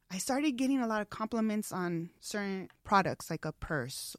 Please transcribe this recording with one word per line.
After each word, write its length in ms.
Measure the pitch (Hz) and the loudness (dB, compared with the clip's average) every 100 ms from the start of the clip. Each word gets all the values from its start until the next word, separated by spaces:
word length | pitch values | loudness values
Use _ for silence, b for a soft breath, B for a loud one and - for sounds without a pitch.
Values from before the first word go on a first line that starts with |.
| - | -12
I 80 | 185 | -6
started 340 | - 262 302 | -2 2 2
getting 280 | 240 262 269 | 2 2 2
a 60 | 226 | 2
lot 120 | 214 | 0
of 80 | 202 | -2
compliments 600 | - 220 226 220 214 - | -4 -2 2 2 0 -2
on 380 | 185 175 170 170 _ | -2 0 0 -4 _
certain 480 | - 208 202 190 - _ | -6 -4 -2 -4 -6 _
products, 460 | - 202 170 127 - | 4 6 6 0 -4
like 140 | 160 | -4
a 80 | 156 | -4
purse 640 | - - 151 123 - - | -6 -4 -2 -2 -6 -10